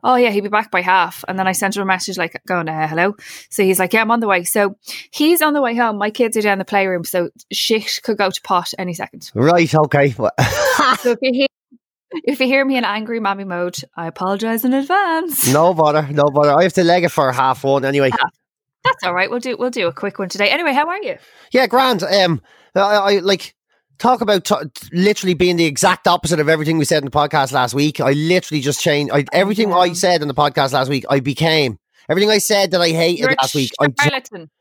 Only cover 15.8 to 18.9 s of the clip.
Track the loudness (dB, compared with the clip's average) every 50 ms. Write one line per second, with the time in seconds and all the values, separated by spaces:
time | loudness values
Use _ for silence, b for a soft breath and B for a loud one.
15.8 | 2 4 4 2 0 -2 0 2 2 2 4 4 4 4 4 4 4 2 2 2
16.8 | 4 4 4 4 2 0 0 2 0 0 2 2 0 0 0 0 0 0 0 0
17.8 | 0 0 0 2 2 2 2 0 -2 -4 _ _ _ _ _ _ _ _ _ _
18.8 | _ -2